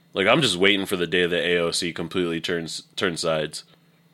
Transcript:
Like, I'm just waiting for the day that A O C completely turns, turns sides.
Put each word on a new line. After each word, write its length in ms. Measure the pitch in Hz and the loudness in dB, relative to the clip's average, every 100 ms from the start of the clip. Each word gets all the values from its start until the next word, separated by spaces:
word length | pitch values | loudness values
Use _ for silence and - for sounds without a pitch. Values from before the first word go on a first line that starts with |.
| _ | _
Like, 140 | 98 95 | 0 2
I'm 160 | 139 | 4
just 140 | 127 87 | 2 4
waiting 300 | 98 101 95 | 4 4 0
for 100 | 92 | -2
the 100 | 85 | 0
day 200 | 90 87 | 2 2
that 180 | 87 82 | 2 2
A 120 | 87 | 2
O 120 | 85 | 0
C 220 | 78 87 | -2 -4
completely 480 | 80 82 95 87 82 | -6 -6 -2 -2 -2
turns, 420 | 80 87 80 - - - | -4 -4 -6 -12 -14 -4
turns 240 | 98 78 | -4 -2
sides. 440 | 82 80 78 - - _ _ _ _ | -2 -2 -2 -8 -18 _ _ _ _